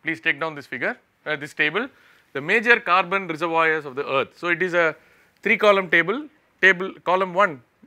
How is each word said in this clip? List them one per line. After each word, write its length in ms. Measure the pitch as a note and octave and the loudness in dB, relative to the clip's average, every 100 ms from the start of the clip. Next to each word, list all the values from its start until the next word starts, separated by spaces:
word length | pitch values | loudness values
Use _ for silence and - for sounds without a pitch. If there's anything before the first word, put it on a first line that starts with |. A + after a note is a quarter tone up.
please 180 | D3+ D#3+ | -10 -6
take 180 | E3 C#3+ | -4 -4
down 160 | D#3+ | -6
this 120 | D3+ C3 | -8 -12
figure, 300 | B2 F3 B3 _ _ - | -6 -6 -8 _ _ -8
uh, 100 | D3+ | -8
this 160 | C#3+ | -8
table. 360 | - D3+ E3+ C4 - _ _ _ | -2 -2 -2 -6 -10 _ _ _
The 80 | C#3 | -10
major 380 | D3 A3 A#3 A#3 | -2 0 4 2
carbon 480 | - F3+ F3+ G3 F#3 | 4 0 0 -4 -4
reservoirs 560 | D#3 E3+ E3 D#3+ D#3 | -6 -2 2 2 0
of 100 | D3 | -4
the 100 | B2+ C3+ | -8 -2
earth. 300 | C3+ A#2 - | -2 -2 -6
So, 120 | F3 | -4
it 120 | E3+ | -2
is 140 | F3+ | 0
a 200 | F3 E3 D3+ _ _ _ _ | 0 0 -2 _ _ _ _
three 140 | A#3+ A3 | -2 2
column 320 | G#3+ G3 F#3 | 4 4 4
table, 400 | E3+ E3 A#3+ D4+ _ _ _ | 2 2 -4 -8 _ _ _
table 320 | F#3 F3+ F#3+ E3+ | 2 4 -2 -8
column 280 | - F3+ F#3+ | -2 0 0
one 300 | F3 G3+ C3+ _ _ | 0 0 -2 _ _